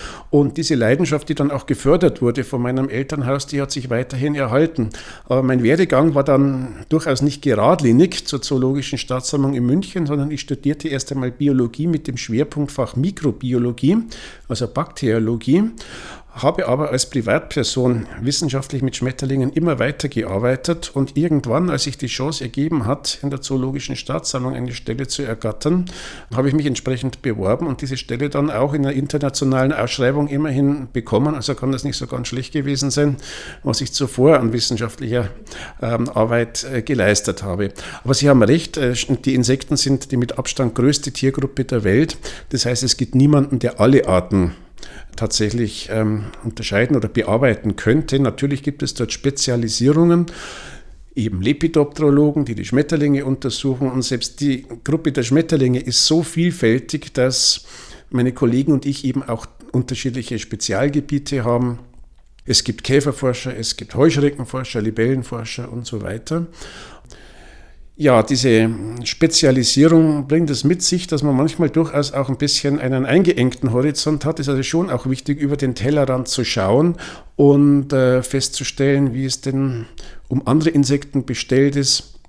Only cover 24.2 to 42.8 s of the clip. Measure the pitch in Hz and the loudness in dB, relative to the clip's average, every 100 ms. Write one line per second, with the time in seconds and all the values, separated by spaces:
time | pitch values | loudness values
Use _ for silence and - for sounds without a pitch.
24.2 | - 127 127 123 123 120 - 120 131 - | -4 -4 -4 -6 -8 -8 -8 -6 -6 -6
25.2 | 131 110 113 107 151 180 180 - - - | -6 -4 -6 -4 0 0 0 -8 -16 -16
26.2 | - 113 139 151 147 120 131 123 131 - | -10 -2 0 2 0 -2 -2 -2 -4 -4
27.2 | 135 107 95 123 160 123 135 131 - 120 | -4 -2 0 0 -2 -4 -6 -8 -6 -4
28.2 | 147 139 147 110 139 147 139 135 139 151 | -2 0 0 0 0 0 0 0 -2 -2
29.2 | 143 - 135 131 135 156 107 - 123 143 | -2 0 0 2 2 0 -2 0 0 2
30.2 | 143 139 156 131 139 143 127 127 - - | 0 0 -2 2 2 0 -4 -6 0 2
31.2 | 151 147 110 131 131 131 143 - 120 127 | 2 0 -4 -4 -2 -2 -4 -6 -6 -6
32.2 | 123 127 127 151 139 139 139 147 147 135 | -6 -6 -6 -4 -2 -2 0 2 2 0
33.2 | - - - - 139 120 131 - 135 - | -6 -14 -14 -8 -4 -2 -2 -2 -4 4
34.2 | 139 147 117 117 - 113 117 - 120 120 | 6 6 4 0 -2 -2 -4 -6 -4 -2
35.2 | 104 - - - - - 117 117 123 110 | -2 -6 -16 -16 -16 -8 -4 -2 -2 0
36.2 | 113 120 117 - - 127 113 127 104 104 | 2 2 -2 -4 -6 -6 -2 2 2 2
37.2 | - 90 101 90 98 - - - 123 135 | 0 -6 -4 -4 -4 -6 -14 -10 -2 2
38.2 | 143 131 104 160 - 156 127 120 - 131 | 6 6 6 4 2 -2 -2 -2 -2 -2
39.2 | 135 131 120 135 - 143 135 135 - 123 | 0 2 2 0 0 -2 0 0 0 -2
40.2 | 120 - 131 - 123 - 127 147 139 - | -2 -4 -6 -2 -2 2 2 2 -4 -2
41.2 | 131 135 135 - 127 123 101 107 165 - | -2 0 -4 -4 -2 0 2 4 2 -2
42.2 | - - - 127 120 123 | -12 -14 -8 -4 -2 0